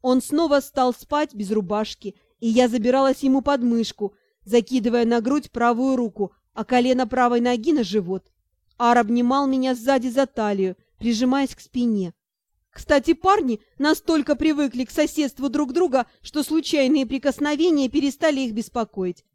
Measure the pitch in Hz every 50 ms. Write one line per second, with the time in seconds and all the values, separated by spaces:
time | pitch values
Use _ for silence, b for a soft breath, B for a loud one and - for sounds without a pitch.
0 | - 254 254 262 - - 294 302 339 311 285 285 269 - _ 277 254 254 240 -
1 | - _ - 294 302 302 - 208 208 185 214 214 202 170 208 208 220 - - _
2 | - 208 185 _ _ _ _ _ - 226 220 247 247 247 220 254 208 247 254 269
3 | 269 269 269 - - 269 262 269 233 285 285 269 240 240 233 233 226 - - -
4 | 208 196 _ _ _ _ _ _ _ 196 202 240 214 - 254 254 202 240 226 240
5 | 233 233 233 233 214 240 285 302 - - _ 240 233 240 240 226 262 269 269 254
6 | 240 220 - - 202 180 _ _ _ _ _ - 214 - 254 247 247 254 254 247
7 | 262 226 - 254 247 240 247 240 240 247 247 233 214 302 320 294 226 170 185 214
8 | 185 170 190 190 _ _ _ _ _ _ _ _ _ _ _ _ 240 240 240 240
9 | 233 208 233 240 240 240 262 277 285 269 262 262 254 262 254 240 220 262 269 269
10 | 226 254 226 269 277 262 _ - 220 208 202 196 190 185 185 _ _ _ _ _
11 | - 233 233 214 254 254 254 277 277 262 - _ - _ _ 254 240 240 220 202
12 | 185 175 - _ _ _ _ _ _ _ _ _ _ _ _ - - - 294 277
13 | 233 - 330 - - 370 392 440 330 254 226 208 _ _ _ _ 269 302 311 -
14 | _ - 330 311 285 - 294 233 302 311 311 285 294 269 - 240 254 - - -
15 | 302 294 - 302 294 269 - - 254 285 233 294 294 247 262 339 370 320 247 262
16 | 233 b b b b - - 294 285 - 311 320 294 - - 294 269 254 285 302
17 | 269 220 262 269 - 285 262 - 294 294 294 277 320 359 330 285 269 247 - 285
18 | 269 277 - - 330 320 294 269 269 240 214 214 226 - _ 247 226 - _ 202
19 | 185 180 180 _ _ _